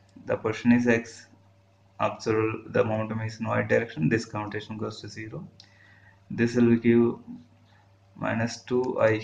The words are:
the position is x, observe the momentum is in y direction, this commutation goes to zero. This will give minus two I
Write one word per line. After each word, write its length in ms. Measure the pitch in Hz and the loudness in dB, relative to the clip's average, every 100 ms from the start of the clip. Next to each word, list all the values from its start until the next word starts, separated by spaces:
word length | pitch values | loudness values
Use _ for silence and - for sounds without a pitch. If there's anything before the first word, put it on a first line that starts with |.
| _ - - | _ -14 -6
the 100 | 110 | -4
position 380 | 113 - 120 | -4 0 4
is 140 | 120 120 | 4 6
x, 400 | 113 - - - _ _ _ _ _ _ - | 2 0 -18 -20 _ _ _ _ _ _ -4
observe 720 | 107 - 117 110 110 - - | -4 -2 -2 0 0 -4 -4
the 100 | 117 | 0
momentum 380 | 113 110 110 110 | 0 0 -4 -6
is 180 | 110 - | -6 -6
in 80 | 110 | -4
y 140 | 113 | -2
direction, 460 | 110 113 117 - - | 2 0 0 -2 0
this 160 | 113 - | 0 -2
commutation 520 | 107 104 107 104 107 | -8 -6 -8 -10 -8
goes 220 | 110 107 | -8 -10
to 60 | 104 | -14
zero. 400 | 110 110 139 - _ - _ _ _ _ _ - | -14 -12 -14 -16 _ -20 _ _ _ _ _ -8
This 260 | - 117 120 | 0 2 4
will 200 | 120 113 | 4 6
give 400 | 117 117 117 - - - - _ _ _ _ _ _ - | 4 4 4 0 -10 -18 -20 _ _ _ _ _ _ -6
minus 420 | 107 110 117 - | -4 -2 -4 -6
two 420 | - 123 127 - | -4 -2 0 2
I 220 | 110 110 | 2 2